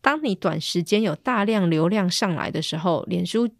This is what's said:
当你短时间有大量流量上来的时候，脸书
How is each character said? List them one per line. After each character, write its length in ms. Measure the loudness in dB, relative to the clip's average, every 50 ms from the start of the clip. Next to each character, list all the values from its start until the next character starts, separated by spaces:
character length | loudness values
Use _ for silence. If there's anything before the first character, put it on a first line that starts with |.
当 200 | 2 2 0 2
你 120 | 0 -2 -2
短 260 | 0 0 -2 -2 -2
时 220 | -6 -2 -2 -2
间 180 | 0 2 2 2
有 160 | 2 0 -2
大 300 | -2 _ -2 0 0 2
量 240 | 2 2 2 2 2
流 180 | 4 2 2 2
量 220 | 2 2 0 0
上 240 | 0 0 0 -2 -2
来 160 | -2 -4 -4
的 100 | -4 -4
时 160 | -4 -4 -6
候， 260 | -2 0 0 0 0 -2 -2
脸 160 | -2 -2 -2
书 240 | -2 0 0 -2 -2 -4